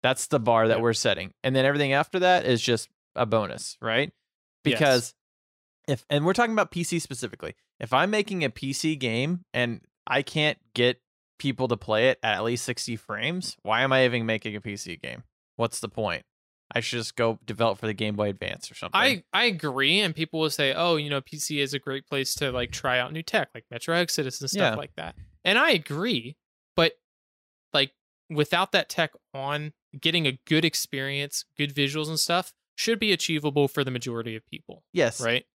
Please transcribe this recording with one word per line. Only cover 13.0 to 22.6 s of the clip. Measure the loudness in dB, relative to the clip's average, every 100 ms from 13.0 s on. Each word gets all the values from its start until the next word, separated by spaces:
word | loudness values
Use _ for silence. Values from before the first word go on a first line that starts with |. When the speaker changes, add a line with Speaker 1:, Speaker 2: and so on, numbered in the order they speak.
| -8 -6 -4 -4 -8 -10
Speaker 1:
why | -2 0
am | 4
I | 4
even | 4 2 -2
making | -2 -4 -8
a |
P | -8 -10
C | -10 -12
game? | -12 -14 -18 _ _ -4
What's | -4 -4
the | -8
point? | -6 -4 -4 -10 _ _ _ _
I | -4
should | -2 -4
just | -6 0
go | 0 0 -8
develop | 0 2 2
for | -4
the | -2
Game | -4 0
Boy | -2
Advance | -2 -8 -8 -12
or | -12
something. | -4 0
Speaker 2:
I, | 2 0 _
I | 0 0
agree, | 0 -4 2 4 4
and | 2 -2
people | -4 0
will | -2
say, | 0 0
"Oh, | 2 2 0
you | 0
know, | -6
P | -6 -10
C | -6 -2
is | -2
a | -4
great | -6 -8 -4
place | -4 -2 -2
to, | -2
like, | -2